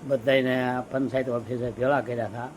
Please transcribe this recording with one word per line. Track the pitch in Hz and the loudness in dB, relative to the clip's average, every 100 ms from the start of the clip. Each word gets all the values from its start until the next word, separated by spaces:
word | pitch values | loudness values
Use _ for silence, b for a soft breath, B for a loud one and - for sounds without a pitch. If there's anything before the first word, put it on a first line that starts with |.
| 139 | 0
બધાયને | 135 120 135 127 127 127 123 127 | 0 4 4 4 2 2 -2 -2
પંચાયત | 135 131 127 131 | -2 0 0 0
ઓફિસે | 120 110 123 123 | -2 -2 -4 -4
ભેળા | 107 127 143 | 0 2 2
કર્યા | 113 120 110 | 0 -4 -4
હતા. | 120 123 | -6 -10